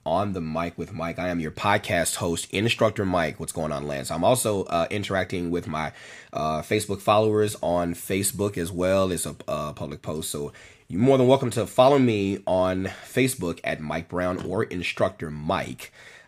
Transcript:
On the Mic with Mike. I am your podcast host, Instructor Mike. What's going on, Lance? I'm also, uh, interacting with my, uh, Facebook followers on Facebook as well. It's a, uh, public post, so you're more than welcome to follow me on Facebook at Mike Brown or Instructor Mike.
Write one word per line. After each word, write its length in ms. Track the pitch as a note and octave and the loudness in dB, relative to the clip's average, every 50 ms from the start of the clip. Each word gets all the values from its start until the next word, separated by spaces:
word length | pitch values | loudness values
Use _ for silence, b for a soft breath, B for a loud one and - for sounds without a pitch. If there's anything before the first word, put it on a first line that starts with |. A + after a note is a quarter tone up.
| - | -2
On 280 | D2+ E2 F#2 G#2 G#2 F#2+ | 0 0 0 0 0 -2
the 60 | F#2 | -4
Mic 380 | D#2+ D#2 D#2 E2 E2+ E2+ - | -6 -4 -2 -2 -2 -4 -4
with 160 | - E2 E2 G2+ | -8 -10 -8 -6
Mike. 240 | D#2+ E2 E2+ D#2+ | -6 -6 -6 -4
I 120 | - F2+ F2+ | -4 -4 -2
am 100 | F2 E2+ | -2 -2
your 100 | D#2 D#2 | -4 -4
podcast 680 | - - - G2+ G#2 G#2+ - - G2+ E2+ D#2+ - - | -6 -2 2 2 2 2 2 0 0 0 0 0 -2
host, 300 | - G2+ F2 E2+ - - - | -2 0 0 0 -2 -4 -4
Instructor 540 | - F#2+ G#2+ A#2 - - A#2+ A2 G#2+ - G2+ | -2 0 0 0 2 4 2 2 2 0 -2
Mike. 340 | F#2+ F#2 F2 E2 D2+ - - | 0 2 0 0 0 -2 -6
What's 120 | D#2+ - | -10 -8
going 200 | - F2 D#2 D#2 | -6 -4 -4 -4
on, 160 | D2 C#2 D2 | -4 -4 -4
Lance? 240 | D2 C#2+ C2+ C2 - | -6 -6 -6 -6 -6
I'm 120 | D#2 E2 F2 | -4 2 4
also, 420 | G#2+ B2+ B2 - A2+ G#2 G2 - | 4 4 4 2 0 0 0 -2
uh, 200 | - - E2+ E2 - | 0 0 0 0 0
interacting 580 | - G#2 G2 - G2 F#2 F#2 - G2 F2+ F2 E2+ | -2 -4 -2 0 0 -2 -2 -2 -4 -4 -2 -2
with 160 | E2+ F2 - | -2 -2 -4
my, 260 | - D2+ D#2 D#2 C#2+ B B B B B B B B | -4 -6 -4 -4 -6 B B B B B B B B
uh, 300 | - - D2+ D#2 D#2 D2+ | -6 -4 -2 -2 -2 -2
Facebook 400 | - - G#2+ G#2+ - - G2 F#2+ | -2 0 0 0 0 -2 -6 -2
followers 540 | - A2 G#2 G#2+ A2 A2 G#2+ G#2+ G#2+ G#2 G#2+ - - | 2 4 4 6 6 4 4 4 2 2 0 -2 0
on 320 | E2 F2 F2 F2 F2 E2+ | 0 2 2 0 0 -4
Facebook 600 | - - - G2 G2 G2 - - F2 G2+ G#2 G2+ | -6 -4 -2 -2 0 0 0 0 0 -2 -2 -2
as 160 | F#2 E2+ E2 | -4 -6 -4
well. 400 | G2 E2+ F2+ F#2 F#2+ G2 F#2+ F#2 | -2 0 2 4 4 4 4 2
It's 140 | F2 D#2+ - | 0 -2 -4
a, 100 | D#2 C#2+ - - | -6 -8 -10 -6
uh, 260 | - D2+ D2+ D2+ D2+ D2 | -6 -4 -4 -4 -6 -8
public 300 | - E2+ C#2+ D2+ - - | -8 -10 -10 -10 -10 -8
post, 260 | - D#2 D#2 - - | -8 -6 -6 -6 -6
so 240 | - D2 C#2+ C#2+ B B B B B B B | -6 -6 -8 -8 B B B B B B B
you're 140 | B D#2+ F#2 | B 0 2
more 160 | B2 C3+ C3+ | 6 6 6
than 80 | C3 B2 | 8 8
welcome 240 | B2+ C3+ C3 C3 A#2 | 6 6 6 4 0
to 160 | G#2+ A#2 G2+ | -2 -2 -2
follow 320 | - - - B2+ C3+ C#3+ | 0 4 6 8 8 8
me 460 | C#3 B2+ A#2+ A2 G2+ G2 G2 G2+ F#2+ - | 6 6 4 4 2 2 0 -2 -2 -2
on 460 | - F2+ F#2 F#2 F#2 F#2 F#2 F#2+ F#2 B B B | 0 2 2 2 2 0 -2 -4 -6 B B B
Facebook 560 | - - B2+ C3 C3 - - F#2 E2+ E2 - - | -4 2 2 2 2 0 -2 -4 -6 -6 -4 -4
at 180 | - D#2 D2+ | -6 -6 -4
Mike 280 | D#2 D2+ D2+ E2 E2 - | -6 -6 -6 -6 -6 -6
Brown 360 | - F2 F2+ F2+ F#2+ D#2+ D2 | -4 -2 -2 -2 -2 -2 -4
or 200 | D#2+ F#2 G#2+ - | -4 -2 -2 -2
Instructor 680 | - - F2+ E2+ - - - A2 F#2 - - F2 D#2 | -2 -4 -6 -6 -6 -2 0 0 -2 -2 -6 -10 -10
Mike. 600 | D2+ D2+ D2+ E2 F#2+ D#2+ C2 B1 B1+ - - - B B B B B B B | -8 -8 -2 -2 -2 -2 -2 -6 -10 -14 -14 -18 B B B B B B B